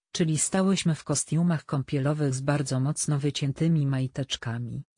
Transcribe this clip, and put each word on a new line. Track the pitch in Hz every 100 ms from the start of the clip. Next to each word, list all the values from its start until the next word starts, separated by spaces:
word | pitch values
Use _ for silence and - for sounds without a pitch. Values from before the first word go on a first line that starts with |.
| _
czyli | - 160 156
stałyśmy | - 190 190 185 170
w | 156
kostiumach | - 143 - 156 175 156
kąpielowych | - 139 131 143 135 151 147
z | 131
bardzo | 135 143 139 131
mocno | 131 151 - 147
wyciętymi | 143 - 139 139 165 165 139
majteczkami | 135 131 - 135 - 117 117 120 120 -